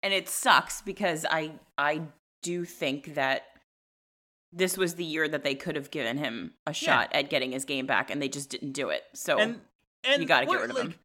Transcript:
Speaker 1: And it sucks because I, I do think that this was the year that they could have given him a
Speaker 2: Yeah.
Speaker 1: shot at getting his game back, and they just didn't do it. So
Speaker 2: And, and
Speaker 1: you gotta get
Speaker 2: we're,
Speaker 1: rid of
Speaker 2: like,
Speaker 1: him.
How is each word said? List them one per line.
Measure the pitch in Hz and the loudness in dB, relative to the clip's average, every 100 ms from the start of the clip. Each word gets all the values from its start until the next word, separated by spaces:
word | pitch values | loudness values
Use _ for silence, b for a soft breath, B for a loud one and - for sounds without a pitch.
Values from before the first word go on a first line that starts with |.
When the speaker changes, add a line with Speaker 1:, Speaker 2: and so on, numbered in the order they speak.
Speaker 1:
And | 196 | 0
it | 196 180 | 0 0
sucks | - 262 165 - - | -2 6 6 6 -8
because | - 190 202 156 160 | -8 -2 0 0 0
I, | 160 156 156 _ - | 0 -2 -10 _ 0
I | 143 156 160 - _ _ | 2 2 -4 -12 _ _
do | 170 175 175 | -4 -4 -4
think | - 156 139 151 | -2 -2 -2 -6
that | 147 135 135 - - _ _ _ _ _ _ _ _ _ | -2 0 0 -4 -20 _ _ _ _ _ _ _ _ _
this | 170 185 185 | -2 0 2
was | 185 170 | 0 0
the | |
year | 170 156 156 | -4 0 0
that | 151 | 0
they | 143 | -2
could | 139 - 151 | -2 -2 -4
have | 139 | -4
given | 156 117 131 | -4 -2 -2
him | 147 113 82 - - | -4 -4 -10 -10 -8
a | |
Speaker 2:
Yeah. | |
Speaker 1:
shot | - 320 127 113 | -4 2 4 4
at | - 139 | 0 0
getting | 151 131 | 0 -2
his | 127 | -4
game | 135 139 131 | -4 -4 2
back, | 113 - | 2 2
and | 143 | -2
they | 139 | -2
just | 143 139 | -4 -8
didn't | - 143 | -8 -6
do | 135 131 | -4 -2
it. | 73 - | -2 -4
So | - - 147 | -12 0 4
Speaker 2:
And, | 220 233 - _ _ _ | 4 0 -12 _ _ _
and | 254 285 | 0 2
Speaker 1:
you | 330 | 4
gotta | 147 | 4
get | 131 | 4
Speaker 2:
we're, | 359 | 0
Speaker 1:
rid | - | 0
of | - | -2
Speaker 2:
like, | - | -4
Speaker 1:
him. | - | -6